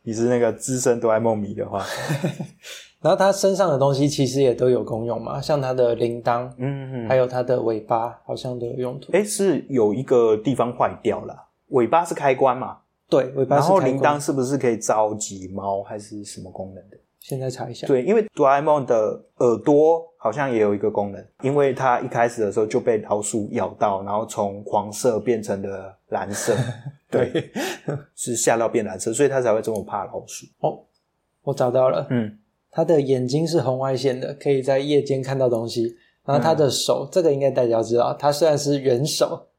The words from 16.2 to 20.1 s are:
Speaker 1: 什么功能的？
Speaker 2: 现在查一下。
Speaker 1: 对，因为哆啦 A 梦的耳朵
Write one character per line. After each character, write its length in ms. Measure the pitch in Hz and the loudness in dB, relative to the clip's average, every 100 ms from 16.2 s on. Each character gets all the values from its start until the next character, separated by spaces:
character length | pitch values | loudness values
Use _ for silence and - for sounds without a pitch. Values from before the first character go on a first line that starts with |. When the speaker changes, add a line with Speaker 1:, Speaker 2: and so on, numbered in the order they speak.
Speaker 1:
什 180 | 98 107 | -14 -16
么 80 | 92 | -16
功 240 | - 95 | -14 -14
能 80 | 95 - | -14 -20
的？ 60 | - _ _ | -20 _ _
Speaker 2:
现 180 | - 135 | -10 -8
在 100 | 131 | -6
查 220 | 127 120 | -8 -12
一 20 | |
下。 140 | 117 147 | -8 0
Speaker 1:
对， 160 | 131 | 0
因 140 | 135 226 | 2 0
为 100 | 214 | 0
哆 140 | - 139 | 2 4
啦 100 | 139 | 4
A 20 | |
梦 240 | 151 151 | 2 0
的 380 | 123 113 107 - _ - | 2 2 2 -4 _ 0
耳 200 | 123 107 | 2 2
朵 460 | 151 147 156 165 - | 4 6 6 4 -2